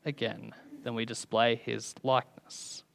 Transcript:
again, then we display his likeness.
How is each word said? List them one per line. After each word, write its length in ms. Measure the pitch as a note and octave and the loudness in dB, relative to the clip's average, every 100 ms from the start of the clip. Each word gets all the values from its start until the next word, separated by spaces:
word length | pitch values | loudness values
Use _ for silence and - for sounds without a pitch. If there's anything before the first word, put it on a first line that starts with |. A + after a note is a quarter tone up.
| D#3 | -4
again, 480 | C#3+ A2+ G#2 A2+ - - - | -2 -4 -4 -12 -16 -20 -10
then 100 | B2 | -6
we 120 | A2+ A2+ | -2 -2
display 500 | A2+ - A2 A#2 A#2 | -4 0 4 6 4
his 400 | - A2 - - | -2 -4 -6 -4
likeness. 800 | C3 C3 - - - - - - _ | 2 2 2 -20 -18 -16 -14 -14 _